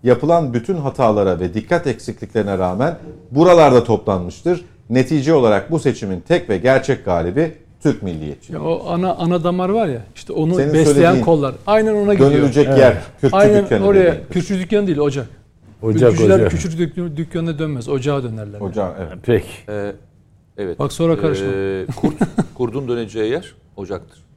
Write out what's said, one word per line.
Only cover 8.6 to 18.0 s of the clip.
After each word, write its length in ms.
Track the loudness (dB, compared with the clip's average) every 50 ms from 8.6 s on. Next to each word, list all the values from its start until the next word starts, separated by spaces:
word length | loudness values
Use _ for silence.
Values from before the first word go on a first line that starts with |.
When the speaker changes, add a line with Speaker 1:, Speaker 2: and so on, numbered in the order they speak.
| -6
Speaker 2:
Ya 60 | -4
o 160 | -6 -6 -6 -6
ana, 260 | -6 -4 -2 -4 -4
ana 280 | -4 -2 -2 -2 -2 -2
damar 260 | -2 -4 -2 -4 -2
var 180 | -2 -2 -2 -2
ya, 140 | -4 -8 -12 -16 -20
işte 180 | -20 -16 -10 -6
onu 220 | -4 -2 0 0
Speaker 1:
Senin 180 | 0 0 2 2
Speaker 2:
besleyen 200 | 2 4 4 6
Speaker 1:
söylediğin 320 | 6 6 4 4 2 2
Speaker 2:
kollar. 300 | 2 2 2 2 -2 -6 -8 -2 0
Aynen 260 | 2 2 2 2 0
ona 200 | 0 2 2 4
gidiyor. 180 | 4 4 4
Speaker 1:
dönülecek 360 | 4 4 2 2 2 2 2 4
Speaker 3:
Evet. 100 | 4 6
Speaker 1:
yer, 180 | 6 6 4 2 -6 -14 -12 -2
kürkçü 160 | -2 2 4 4
Speaker 2:
Aynen 260 | 4 6 6 4 2
Speaker 1:
dükkanı 220 | 2 0 0 2
Speaker 2:
oraya, 140 | 4 4 4
Speaker 1:
dediğin 140 | 4 4 2
kısım. 200 | 0 -8 -6 -4
Speaker 2:
kürkçü 260 | -4 -4 -2 -4 -6
dükkanı 280 | -4 -2 -2 -2 0 0
değil, 100 | -2 0
ocak. 300 | -2 -2 -2 -4 -8 -10 -14 -20 _ _ _ _ _ -20 -18 _
Speaker 3:
Ocak, 300 | -4 -2 0 4 4 4
Speaker 2:
Ülkücüler 240 | 4 4 4 4 6
Speaker 3:
ocak. 160 | 4 4 2
Speaker 2:
kürkçü 260 | 0 -2 -6 -6 -4 -4
dük-, 400 | -4 -4 -4 -8 -8 -8 -6 -8
dükkanına 420 | -10 -8 -6 -6 -4 -4 -4 -4
dönmez, 300 | -6 -6 -6 -8 -6 -4
ocağa 340 | -6 -4